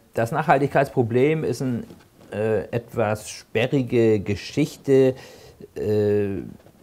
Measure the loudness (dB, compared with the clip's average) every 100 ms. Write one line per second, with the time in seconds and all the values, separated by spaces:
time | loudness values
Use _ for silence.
0 | _ -4 -2 0 2 2 2 0 0 0
1 | 0 2 2 2 -2 -4 -4 -4 -8 -16
2 | _ _ -10 -4 -2 -2 -2 -6 -6 -4
3 | -2 -2 -8 -18 -6 -2 0 0 0 2
4 | 4 2 0 -6 -4 -2 -4 -4 2 4
5 | 4 0 -8 -20 -20 -20 -16 -6 -2 0
6 | 2 0 -2 -6 -10 -16 -20 _